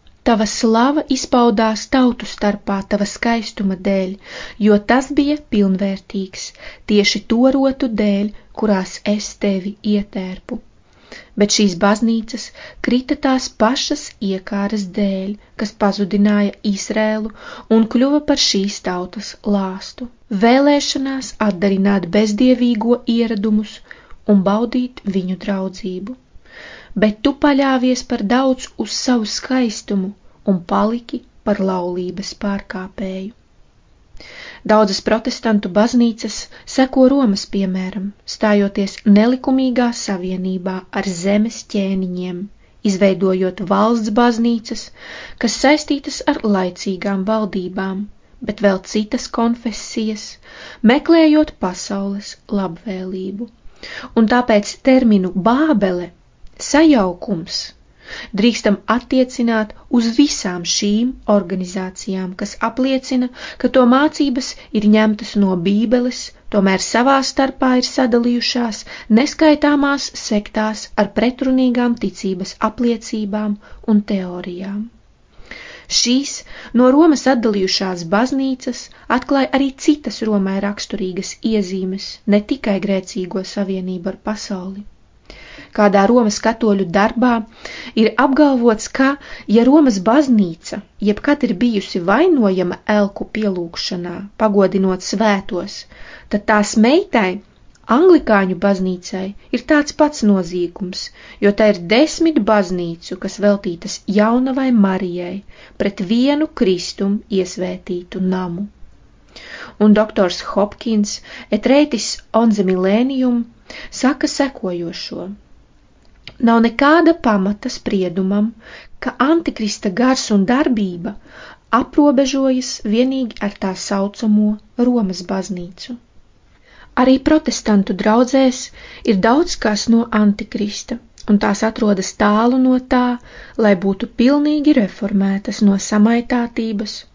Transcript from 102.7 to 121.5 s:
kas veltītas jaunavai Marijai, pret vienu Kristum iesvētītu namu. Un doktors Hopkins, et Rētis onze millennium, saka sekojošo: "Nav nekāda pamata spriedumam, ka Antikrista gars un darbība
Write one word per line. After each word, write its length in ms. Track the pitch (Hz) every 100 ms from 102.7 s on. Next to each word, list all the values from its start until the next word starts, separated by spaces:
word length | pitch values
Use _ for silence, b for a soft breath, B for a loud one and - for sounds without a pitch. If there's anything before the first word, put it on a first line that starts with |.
| 180 170 165 - 185
kas 160 | 190 -
veltītas 640 | 202 202 202 170 208 - -
jaunavai 640 | 202 214 240 262 262 262
Marijai, 640 | 240 196 185 185 175 175 190 - B B
pret 280 | - 196 202
vienu 460 | 180 233 262 285 311
Kristum 680 | - 226 180 - - 196 208 -
iesvētītu 960 | 190 180 - 180 185 - 180 180 196
namu. 420 | 185 185 180 175 208 - - - _ _ _ B B B B B
Un 180 | 214
doktors 480 | 208 214 214 185 -
Hopkins, 800 | - - 208 - 240 214 208 - B B B
et 220 | 214 247
Rētis 400 | 277 294 233 - - -
onze 340 | 220 233 208 185
millennium, 800 | 185 185 208 254 269 254 240 233 - B B B
saka 380 | - 254 294 302
sekojošo: 1000 | - 277 - 202 175 170 175 - 175 180 208 _ - _ _ _ _ _ _ - -
"Nav 200 | 233 233
nekāda 520 | 226 226 285 320 330
pamata 560 | 339 254 208 190 208 254
spriedumam, 760 | - - 202 180 170 190 202 220 233 B B B -
ka 140 | 262 -
Antikrista 720 | 269 339 330 - 208 - 214
gars 340 | 180 254 254 -
un 140 | 208 185
darbība 680 | 247 330 220 196 175 180 208 B B B